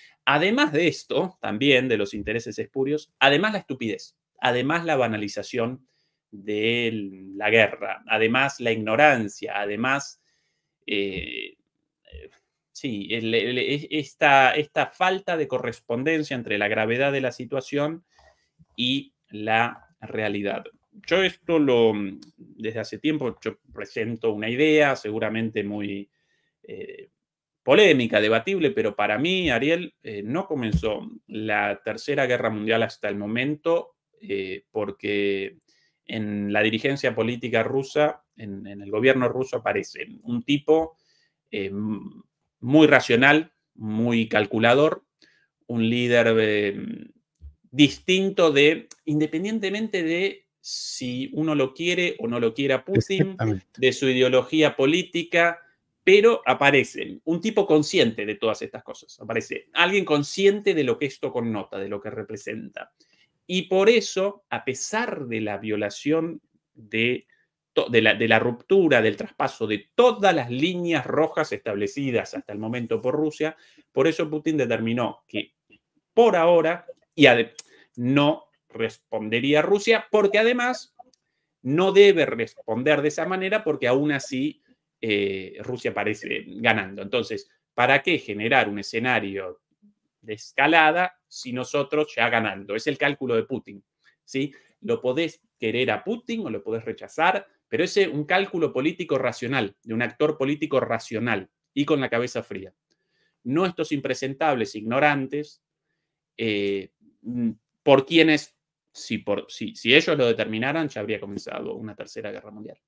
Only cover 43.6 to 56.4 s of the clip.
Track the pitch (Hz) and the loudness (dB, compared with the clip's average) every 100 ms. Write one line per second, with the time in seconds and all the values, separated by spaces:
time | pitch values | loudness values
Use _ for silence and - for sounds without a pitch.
43.6 | _ - 107 110 120 117 110 107 101 113 | _ -12 -6 -2 0 0 2 0 0 2
44.6 | 117 131 156 - _ _ _ _ _ _ | 4 6 4 0 _ _ _ _ _ _
45.6 | - 120 113 120 120 120 113 113 107 104 | -6 0 0 2 2 4 6 4 4 2
46.6 | 101 101 - - - _ _ _ - - | 0 -4 -8 -12 -14 _ _ _ -20 -20
47.6 | _ 127 147 - - 185 190 190 165 139 | _ 4 4 4 0 2 2 4 4 6
48.6 | 147 165 - - - 151 151 160 202 220 | 6 4 -4 -12 -4 -2 0 -2 -4 -4
49.6 | 196 208 220 190 160 170 196 - _ _ | -4 -4 -4 -2 -2 -2 -2 -6 _ _
50.6 | - - - - 127 123 135 - 160 147 | -12 -10 -8 -8 -6 -6 -6 -4 0 2
51.6 | 131 - 170 180 175 - 117 120 117 113 | 0 -2 -2 0 0 -2 -4 0 0 0
52.6 | 139 131 - 196 - 190 190 185 110 98 | 0 0 0 0 2 2 0 0 -2 -2
53.6 | - - 127 123 135 127 127 127 123 156 | -6 0 0 2 2 4 4 4 2 2
54.6 | 147 - 135 175 180 170 165 170 170 165 | 2 4 2 2 0 -4 0 2 2 0
55.6 | _ _ _ _ - 202 220 - | _ _ _ _ 6 6 6 2